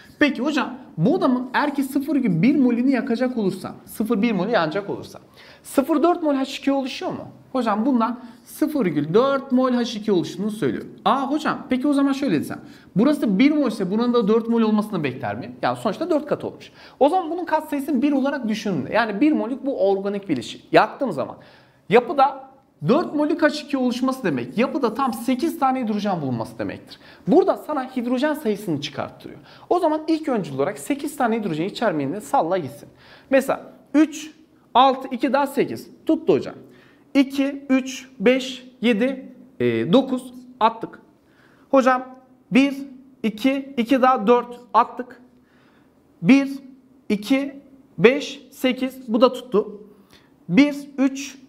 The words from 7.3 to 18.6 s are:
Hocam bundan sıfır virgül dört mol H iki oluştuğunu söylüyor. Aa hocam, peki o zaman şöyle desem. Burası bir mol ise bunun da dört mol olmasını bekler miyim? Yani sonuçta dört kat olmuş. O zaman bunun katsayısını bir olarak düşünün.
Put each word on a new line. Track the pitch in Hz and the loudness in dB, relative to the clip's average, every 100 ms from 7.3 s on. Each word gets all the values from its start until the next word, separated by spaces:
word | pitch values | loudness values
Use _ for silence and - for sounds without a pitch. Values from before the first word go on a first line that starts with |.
| - - | -18 -8
Hocam | 262 226 208 262 | -4 0 0 2
bundan | 240 226 233 - - - | 2 0 -4 -12 -20 -20
sıfır | - 311 294 180 | -4 -2 0 0
virgül | 147 151 | 0 2
dört | 202 269 277 262 | 4 4 0 0
mol | 254 254 | 2 2
H | 247 220 214 | 0 -2 -4
iki | 220 | 0
oluştuğunu | 180 139 170 214 | 0 0 -4 -6
söylüyor. | 214 131 - - - 196 | -2 -2 -2 -8 -4 0
Aa | 262 254 | 0 0
hocam, | 302 247 - - | -2 -2 -4 -2
peki | 254 294 | -2 2
o | |
zaman | 277 277 | 2 2
şöyle | 269 277 151 | 0 0 -2
desem. | - - - - - 175 | -2 -10 -16 -20 -4 2
Burası | 277 294 269 185 | 2 2 0 4
bir | 285 | 4
mol | 302 247 | 4 0
ise | - 180 | -2 -2
bunun | 214 240 | 0 2
da | 240 202 | 2 4
dört | 226 226 | 2 2
mol | 233 | 2
olmasını | 220 214 208 180 | 2 2 0 -2
bekler | 139 123 104 110 | -4 -4 -6 -6
miyim? | 208 - | -10 -4
Yani | 127 127 | -2 -2
sonuçta | 220 - 349 | -4 -2 -2
dört | 302 - | -2 -2
kat | 165 | -4
olmuş. | 107 - - - - - | -6 -10 -18 -20 -14 0
O | 285 | 2
zaman | 370 311 | 2 -2
bunun | 349 339 | -6 -2
katsayısını | 311 311 285 277 247 | -2 -2 -6 -2 0
bir | 294 | 2
olarak | 269 277 294 220 | 2 0 -2 -4
düşünün. | 214 | -4